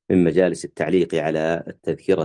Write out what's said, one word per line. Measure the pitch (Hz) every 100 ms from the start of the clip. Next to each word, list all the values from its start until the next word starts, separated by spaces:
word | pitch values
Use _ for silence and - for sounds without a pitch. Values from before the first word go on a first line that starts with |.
| -
من | 92
مجالس | 82 82 90 87
التعليق | - - 78 92 82
على | 82 78 78 80 85 -
التذكرة | - 82 76 - 87